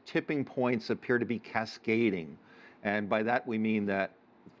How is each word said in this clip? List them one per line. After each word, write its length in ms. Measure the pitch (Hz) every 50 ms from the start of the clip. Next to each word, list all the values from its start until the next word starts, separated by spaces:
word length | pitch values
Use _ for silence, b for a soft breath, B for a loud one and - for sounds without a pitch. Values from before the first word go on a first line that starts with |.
| -
tipping 400 | - - 165 - - 156 143 127
points 460 | - - 135 123 123 127 110 - -
appear 300 | 117 - - - 123 120
to 60 | 117
be 120 | 101 120 110
cascading. 1000 | - - - 113 110 110 - - - 113 113 113 117 110 95 90 80 73 71 - B B B B B B B B B
And 240 | 104 101 107 104 95
by 140 | 113 110
that 240 | 110 113 120 127 -
we 140 | 127 113 110
mean 260 | 110 110 110 107 101
that, 280 | 101 98 98 95 - - - - - - - - - - -